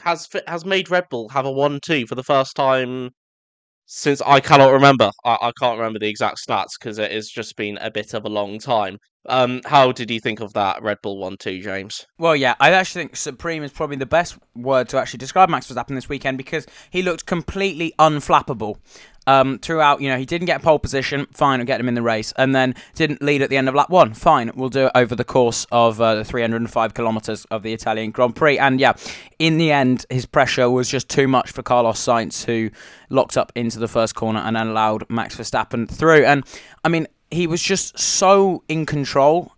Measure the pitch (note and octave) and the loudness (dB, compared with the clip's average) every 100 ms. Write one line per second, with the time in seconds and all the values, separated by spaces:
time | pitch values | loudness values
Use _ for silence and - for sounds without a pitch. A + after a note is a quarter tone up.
0 | F3 E3 - G3 - E3+ E3 F#3+ F#3 F3+ | -6 -6 -6 -12 -8 -10 -4 -4 0 -2
1 | F3+ - A2 C3+ C3+ C3+ C#3+ C#3+ - D#3 | -2 -8 -6 -4 -4 0 -2 -2 -4 -4
2 | A#2 B2+ B2+ C#3+ C3 - C3+ C3 B2+ B2+ | -2 -8 0 0 0 0 0 2 -2 -6
3 | B2 _ _ _ _ _ _ _ _ - | -10 _ _ _ _ _ _ _ _ -6
4 | - C#3 - C#3 - D3 C3+ C3+ C#3 C3 | -2 0 4 4 6 8 8 8 6 6
5 | G#2 - A#2+ A2+ A#2+ - B2+ A2+ A2+ G#2+ | 2 0 -2 -2 -2 -2 -2 -2 -6 -4
6 | G#2+ G#2 A2 C#2 - A2 F#2 - B2 G#2+ | -6 -2 -4 -4 -6 -4 -4 -10 -12 -6
7 | G#2+ G#2+ G#2+ - G#2+ - G#2+ G2+ A2 G#2+ | -6 -6 -8 -12 -12 -8 -8 -8 -8 -8
8 | G#2 A2+ G#2+ G#2 G2+ G#2 C#3 A#2 G2 G2 | -8 -10 -6 -6 -6 -8 -2 -2 -2 -8
9 | _ _ - B2+ B2 B2+ - D3 C3 B2 | _ _ -4 0 0 -2 0 4 4 0
10 | A2+ A#2 A#2 G#2+ A2 G#2+ G2 - G#2+ G#2 | -6 -6 -6 -8 -8 -4 -4 -4 -6 -6
11 | G#2 G2 F#2+ F#2+ - F#2+ G2+ F#2+ G2 - | -8 -8 -10 -10 -10 -10 -8 -10 -10 -16
12 | - _ E3 D3+ B2+ - C#3+ F#3 F#3 F3+ | -18 _ 0 2 2 4 4 4 0 -8
13 | D3 - - B2+ E3+ D#3+ C#3+ - D#3 C#3+ | -12 -10 -12 -10 -10 -8 -10 -8 -8 -6
14 | C3 D#3+ F3 - _ A#2 B2 C3+ B2 C3+ | -2 0 0 -8 _ -12 0 0 0 -4
15 | A2+ A#2 C3 F#3+ F#3 D3 - B2 A#2 C3+ | -4 -8 -4 4 4 2 -4 -10 -8 -10
16 | - C#3 C3+ C3 C3+ D#3+ D3 - - F3+ | -8 -6 -6 -6 -6 -8 -10 -20 -8 -2
17 | F#3 E3 - F3+ - G3 G3 D3+ E3 - | -2 -4 -4 -4 -4 -4 -4 -2 -6 2
18 | D#3 D3 - D#3 - B2 G#2+ G#2 _ - | 2 2 2 2 2 -8 -8 -10 _ -20
19 | - _ - C3+ C3+ C3+ - E3 D3 C#3+ | -20 _ 2 4 4 0 -4 2 2 2
20 | C#3 B2+ C3 E3+ F3 C#3 E3+ D3 - C#3 | 0 -4 -4 -6 -2 -2 2 2 2 -4
21 | B2+ C#3+ C#3+ - C#3+ C3 A#2+ B2+ B2 A#2+ | -4 -6 -6 0 0 0 -2 -2 -2 -2
22 | A#2 A2 A2 - C3 C3+ C3 A#2+ - - | 0 -2 -4 0 2 2 0 -2 -12 -4
23 | D#3 D3 C#3+ D3 C3+ C3+ C3+ C3+ - F3+ | -2 -2 0 0 0 0 0 0 2 4
24 | C3+ A2 E3+ D3+ A#2 - C3 C3 C3 B2+ | 4 4 2 2 0 -6 -4 0 2 4
25 | A#2+ A#2 B2 C3 A#2+ A2+ - A#2+ A#2 A2 | 2 -2 -2 2 2 0 -2 2 2 4
26 | A2+ G#2+ A2 B2+ A#2 A2+ A#2 - A2+ - | 0 0 -2 -4 -2 -2 -4 -2 -2 -2
27 | A#2 A2 - G#2+ - G#2+ G#2 A2+ - A2 | -4 -4 -6 -10 -8 -10 -8 -8 -4 -4
28 | A2 A2 B2 A#2 D#3 C#3 C#3 C3 C3 A2 | -6 0 0 2 2 4 2 4 2 2
29 | - - - _ D#3+ D#3+ D#3+ D3 B2+ B2+ | -6 -16 -20 _ 0 2 2 2 2 0
30 | - B2+ - - B2+ - B2 B2+ B2 C3+ | -2 -6 -2 2 2 2 2 2 0 -4
31 | - - C#3 B2+ - - - B2 A#2 G#2+ | -2 0 2 2 0 -10 0 2 2 0
32 | - A#2 A2 - - A#2 A2 - - - | 0 0 0 -8 -4 -2 -4 -8 -20 -20
33 | _ C3+ - - - - A#2 A2 A2+ A#2 | _ 0 0 0 -2 -2 -6 -4 -4 0
34 | A2 - A2+ A2 A2 A2+ A2+ A2 A2 G#2+ | -2 -2 -4 -2 -2 -2 -2 0 0 0
35 | A2 A#2 G#2+ - A2+ B2+ - A#2 A2+ - | -4 -6 -6 -10 -6 -4 -4 -6 -6 0
36 | D#3 D#3 C#3 C#3+ - - - - - E3 | 6 6 6 4 0 -18 -20 -6 -2 -2
37 | D#3 _ _ E3 F3 E3 - F#3+ - - | -4 _ _ -4 -4 -2 -2 -4 -4 -6
38 | - - F#3+ G3 G3 E3+ - D#3+ D3+ D3 | -4 2 4 4 4 0 -4 -6 -4 -4
39 | C3+ D3 C#3 E3 F3+ | -2 2 4 2 -2